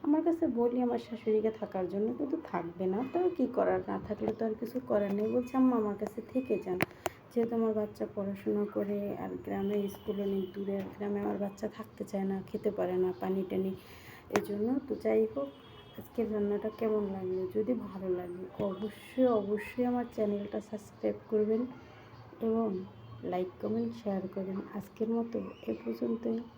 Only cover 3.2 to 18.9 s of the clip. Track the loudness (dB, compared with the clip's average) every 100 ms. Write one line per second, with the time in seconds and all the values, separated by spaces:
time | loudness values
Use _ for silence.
3.2 | 2 2 2 4 4 2 0 -4 -4 0
4.2 | 0 2 0 0 -2 -4 2 2 4 2
5.2 | 2 2 2 6 6 6 2 0 -4 -6
6.2 | -2 -2 0 0 0 0 -2 -4 -16 -18
7.2 | -4 0 2 2 2 2 -2 -4 -6 -4
8.2 | -4 -4 0 0 0 0 0 -2 -2 -4
9.2 | -6 -6 -4 -2 2 2 0 -4 -6 -2
10.2 | 0 0 -2 -4 -2 -2 -4 -4 -2 0
11.2 | 0 0 -2 -2 -6 -6 -14 -10 -4 -2
12.2 | 0 -2 -4 -2 -2 0 0 2 2 0
13.2 | 0 0 0 0 0 -2 -12 -18 -18 -18
14.2 | 0 0 0 0 2 0 0 0 4 6
15.2 | 4 0 -6 -8 -18 -20 -16 -16 -8 -2
16.2 | 0 2 2 2 -2 0 2 2 2 -2
17.2 | -2 -2 0 0 2 0 -2 -4 -2 -2
18.2 | -2 -8 -10 -2 -2 -2 -6